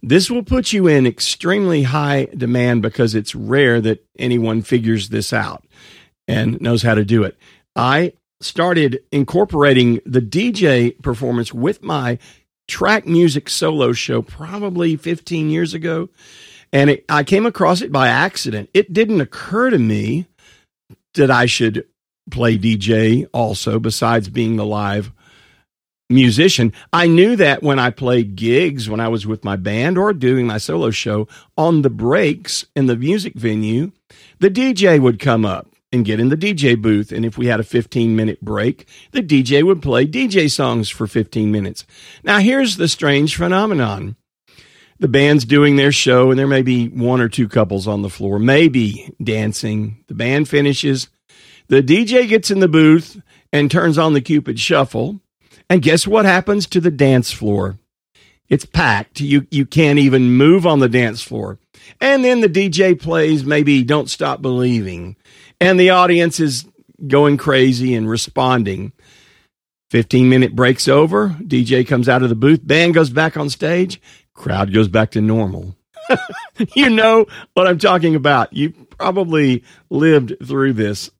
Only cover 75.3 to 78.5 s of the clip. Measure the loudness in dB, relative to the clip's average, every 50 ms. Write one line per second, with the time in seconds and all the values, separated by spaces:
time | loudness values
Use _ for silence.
75.3 | 0 0 -2 -4 -6 -10 -12 -14 -16 _ _ _ _ -20 -4 -4 -4 -4 -4 -10
76.3 | -14 -16 -18 -20 _ -8 -8 -4 0 0 2 2 2 4 4 4 4 4 2 2
77.3 | -2 -20 -20 _ _ 0 2 2 0 2 2 2 2 2 0 0 -2 0 0 2
78.3 | 2 2 0 -2